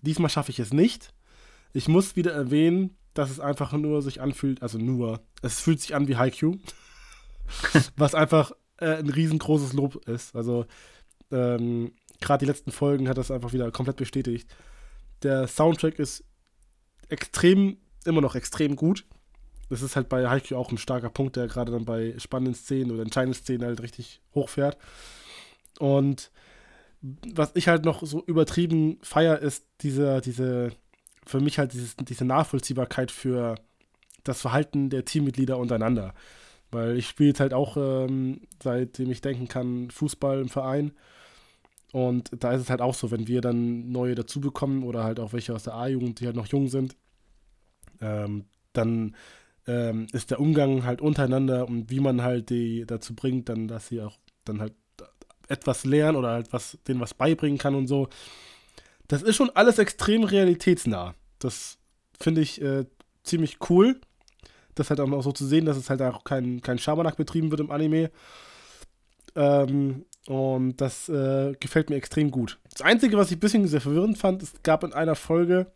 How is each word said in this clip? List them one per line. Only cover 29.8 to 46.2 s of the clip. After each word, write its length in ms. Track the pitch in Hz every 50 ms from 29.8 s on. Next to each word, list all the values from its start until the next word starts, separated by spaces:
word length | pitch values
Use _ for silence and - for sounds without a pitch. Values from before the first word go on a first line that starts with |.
diese, 400 | - 147 135 135 143 139 135 131
diese, 500 | 127 127 120 117 131 127 123 123 123 120 113 _ _ _ _ _ _ - _ _ _
für 140 | - - 135
mich 180 | 139 147 - -
halt 140 | 143 127 120
dieses, 240 | 127 123 117 -
diese 280 | - 139 - 127 - 131
Nachvollziehbarkeit 840 | 127 127 143 160 - - 135 - - 131 123 127 - - - 127 127
für 460 | - - - 131 127 123 120 117 113 107 _ _ _ _ _ _ _ _ _ _ - - _
das 160 | - 131 -
Verhalten 480 | - 131 117 139 151 151 - 143 139 135
der 140 | 135 131 127
Teammitglieder 540 | - - 156 147 139 127 131 131 123 131 127
untereinander. 560 | 123 120 120 110 110 113 123 113 101 95 - - - - - - - - - _ _ _
Weil 260 | - 117 113 117 120
ich 120 | 123 117 -
spiele 220 | - - 147 147
jetzt 100 | 139 -
halt 120 | 139 135 131
auch, 220 | 127 143 139 -
ähm, 680 | 147 143 135 131 131 131 131 135 131 131 131 135 - - - - _ -
seitdem 480 | 135 120 123 127 123 _ - 131 127
ich 100 | 127 113
denken 280 | - 139 139 123 127 120
kann, 420 | - 131 127 123 123 123 123 123
Fußball 500 | - - 151 147 - _ - 139 135 135
im 80 | 135 127
Verein. 440 | - 143 131 131 131 143 147 147 147 _ _ _ - - - - - - _ _ _ _ _ _ _ _ _ _ -
Und 380 | 131 127 123 123 123 120 - - 120
da 140 | - 123 123
ist 100 | 135 127
es 80 | -
halt 100 | 127 120
auch 140 | 120 127 127
so, 160 | - - 117
wenn 160 | 113 113 113 110
wir 120 | 120 127
dann 500 | 120 123 120 120 120 120 120 117 117 123
neue 240 | 123 123 123 123 123
dazu 260 | 117 117 - - 147
bekommen 440 | 139 143 131 - - 135 135 135 131
oder 180 | 123 120 117 110
halt 160 | 110 113 117
auch 120 | 117 107 110
welche 220 | 120 113 - 120
aus 100 | 110 -
der 100 | - 113
A-Jugend, 460 | 113 120 131 135 127 123 123 113 -